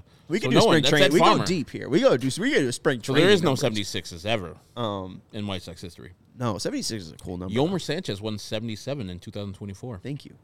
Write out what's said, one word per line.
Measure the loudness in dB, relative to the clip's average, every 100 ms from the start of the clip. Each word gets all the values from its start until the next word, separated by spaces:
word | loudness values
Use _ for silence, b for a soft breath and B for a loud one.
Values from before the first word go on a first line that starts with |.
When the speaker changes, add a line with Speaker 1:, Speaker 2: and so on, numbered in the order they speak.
| -14 b b
Speaker 1:
we | -4
can | 2
Speaker 2:
So |
Speaker 1:
do | 6
Speaker 2:
no | 6
one, |
Speaker 1:
spring | 6
Speaker 2:
that's | 4
Speaker 1:
training. | 6 6
Speaker 2:
Ed |
Speaker 1:
We | 6
go | 6
Speaker 2:
Farmer. | 6 2
Speaker 1:
deep | -2 -4
here. | -8 0
We | 4
go | 6 4
do, | 2 -2
we | 0
go | 2
do | 0
spring | 0 -2 -2
Speaker 2:
So | 0
Speaker 1:
training | 4 6
Speaker 2:
there |
is | 6
no | 4
Speaker 1:
numbers. | 2
Speaker 2:
seventy-sixes | 0 -2 -4 -6 -10 -8 -4
ever | -2 -4 -14 _ -6
Speaker 1:
Um, | -4 -4 -8 -14 -14
Speaker 2:
in | -8 -6
White | -6
Sox | -10 -14
history. | -16 -16 -20 -20 _ -6
Speaker 1:
No, | -4 -2
seventy-six | -4 -4 -6 -8
is | -10
a | -14
cool | -10 -8
number. | -4
Speaker 2:
Yomer | 0 0 -2
Sanchez | -4 -6 -6 -8
won | -8 -8
seventy-seven | -6 -6 -6 -8 -8 -8 -8
in | -10
two | -12
thousand | -10 -10
twenty-four. | -10 -12 -12 -12 -12
Speaker 1:
Thank | -10 -10 -12
you. | -20